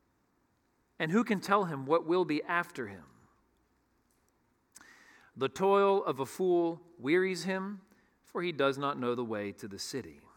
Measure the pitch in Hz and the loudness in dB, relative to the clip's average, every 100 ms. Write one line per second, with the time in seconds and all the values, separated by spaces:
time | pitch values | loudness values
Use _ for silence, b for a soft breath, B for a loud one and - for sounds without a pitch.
0 | _ _ _ _ _ _ _ _ _ _ | _ _ _ _ _ _ _ _ _ _
1 | 160 196 240 196 - 202 185 143 135 165 | 0 2 2 -2 2 0 0 -4 0 0
2 | 160 180 170 151 - 175 170 - 113 98 | 2 0 2 -2 -2 -2 -4 -8 -10 -10
3 | 76 _ _ _ _ _ _ _ _ _ | -18 _ _ _ _ _ _ _ _ _
4 | _ _ _ _ _ _ _ - B B | _ _ _ _ _ _ _ -20 B B
5 | B B B - 131 - 190 196 196 196 | B B B -4 -4 2 4 6 6 4
6 | 185 131 135 - 185 175 170 170 - - | 2 -2 -4 -2 2 4 2 -2 -12 -8
7 | 120 175 190 180 170 190 190 202 _ b | 0 2 2 -2 -4 -4 -6 -12 _ b
8 | b b _ - 175 151 139 135 143 139 | b b _ -6 -6 2 2 2 -2 -2
9 | 123 120 120 107 101 98 110 98 - 135 | -2 0 -2 -4 -6 -8 -12 -10 -8 -8
10 | 85 73 - | -8 -16 -20